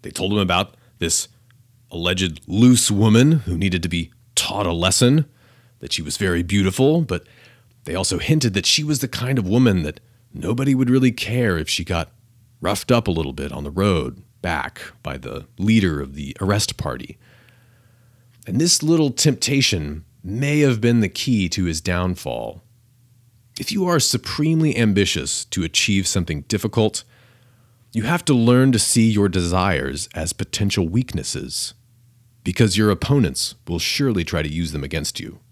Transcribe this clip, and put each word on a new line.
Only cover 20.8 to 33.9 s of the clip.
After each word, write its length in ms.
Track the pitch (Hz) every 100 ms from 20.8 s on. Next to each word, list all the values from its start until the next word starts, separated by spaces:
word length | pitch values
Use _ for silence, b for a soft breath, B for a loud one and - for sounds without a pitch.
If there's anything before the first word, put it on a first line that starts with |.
been 200 | 120 120
the 80 | 101
key 400 | - - 113 90
to 160 | -
his 160 | 90 82
downfall. 840 | 92 87 90 87 - 58 57 - _ _ _ _ _ _ _ _ _ -
If 140 | -
you 140 | 214 180
are 140 | 170
supremely 760 | - 123 - - 156 160 156 117
ambitious 680 | 110 98 95 - 67 - -
to 180 | -
achieve 420 | 82 - - 98 92
something 360 | 98 85 76
difficult, 640 | - 107 110 117 107 - - b b b b b b b b
you 100 | 113
have 220 | 110 170 -
to 80 |
learn 360 | 127 113 123 131
to 60 | 117
see 300 | - 120 113
your 200 | 104 101
desires 800 | 90 87 90 95 76 67 69 -
as 180 | - 80
potential 560 | - - - 101 104 82
weaknesses, 840 | 104 127 - - - - - - - _ _ _ _ _ _
because 320 | - 92 110 95
your 140 | 107
opponents 640 | 95 - 143 98 - - - -
will 120 | 85
surely 460 | -